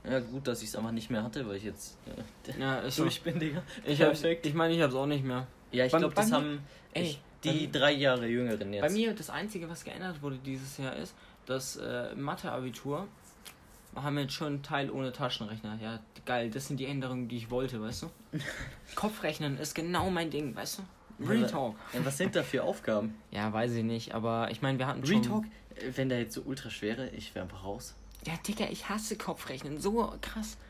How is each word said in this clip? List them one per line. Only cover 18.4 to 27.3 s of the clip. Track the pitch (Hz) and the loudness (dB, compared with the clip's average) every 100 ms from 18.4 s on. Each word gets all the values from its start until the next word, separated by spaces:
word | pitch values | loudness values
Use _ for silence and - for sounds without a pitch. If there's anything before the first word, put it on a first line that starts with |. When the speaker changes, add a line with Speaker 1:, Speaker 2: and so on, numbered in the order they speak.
| 143 - - - - - | -4 -6 -8 -10 -8 -2
Speaker 2:
Kopfrechnen | 214 214 - 156 151 139 | -2 0 -2 0 0 0
ist | 151 - | -2 -2
genau | 165 180 180 | 0 2 2
mein | 175 165 | 2 0
Ding, | 143 147 110 | 0 -2 -4
weißt | 101 - | -6 -6
du? | 190 - - - | -10 -16 -20 -6
Speaker 1:
Ja, | 151 | 4
Speaker 2:
Real | 220 | 4
Speaker 1:
wa-, | 220 | 6
Speaker 2:
Talk. | - 131 - - | 2 0 -2 -6
Speaker 1:
ja, | - 156 | 0 0
was | 139 | 2
sind | 185 180 | 2 2
da | |
für | 151 131 | 2 2
Aufgaben? | - 127 - 110 107 - | 2 0 2 2 2 -4
Speaker 2:
<laughs> | - | -8
Ja, | 101 107 | -2 0
weiß | 107 123 | 2 2
ich | 117 | 2
nicht, | 113 117 117 110 | 2 0 -2 -2
aber | 113 113 117 | 0 2 0
ich | 117 | 0
mein, | 139 135 | 0 2
wir | 131 | 0
hatten | 127 131 | 0 4
schon | 214 | 6
Speaker 1:
Real | 220 | 6
Talk, | 214 214 - - - | 0 -2 -10 -18 -8
äh, | 123 127 | -6 0
wenn | 135 | 2
der | 123 | 2
jetzt | 113 | 0
so | 131 | -4
ultra | - 139 117 | -6 -6 -6
schwer | - 104 117 | -4 -2 -2
wäre, | 131 | -4
ich | 110 - | -8 -10